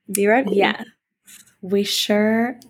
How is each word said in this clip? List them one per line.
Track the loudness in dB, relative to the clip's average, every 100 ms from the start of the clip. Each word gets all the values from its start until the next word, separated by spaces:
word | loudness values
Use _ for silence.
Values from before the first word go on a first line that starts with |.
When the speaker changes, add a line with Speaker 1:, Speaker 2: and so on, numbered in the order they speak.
| -8
Speaker 1:
be | -2 2
ready. | 2 2 2
Speaker 2:
Yes, | 0 -2 -10 _ _ _ -20 -20 _ _
we | -4 -2
sure | -2 -2 0 2 2 0 -2 -6 -16